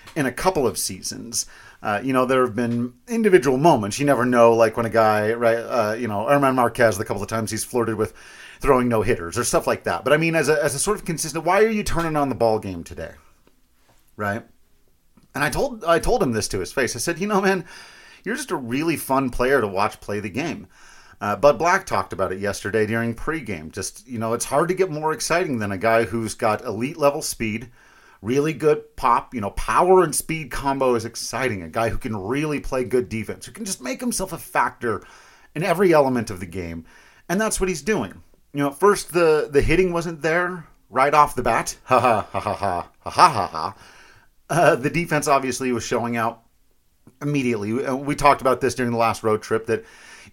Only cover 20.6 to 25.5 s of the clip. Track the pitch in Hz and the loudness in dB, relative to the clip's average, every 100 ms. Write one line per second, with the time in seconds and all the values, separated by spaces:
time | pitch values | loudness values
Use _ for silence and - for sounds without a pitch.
20.6 | 90 _ - - - - 104 101 143 123 | -12 _ -20 -20 -20 -8 -4 4 4 4
21.6 | 165 190 190 107 95 95 92 95 101 98 | 2 0 0 -2 -2 -2 -2 -2 -4 -4
22.6 | 107 110 107 117 117 113 - 160 110 90 | -2 0 0 0 -2 -4 -6 -6 -6 -10
23.6 | 78 98 92 - - 117 113 117 - 139 | -10 -10 -10 -12 -12 -6 -2 -2 0 0
24.6 | 170 185 190 151 156 151 - 165 180 | 0 0 -2 -2 -4 -4 -2 0 0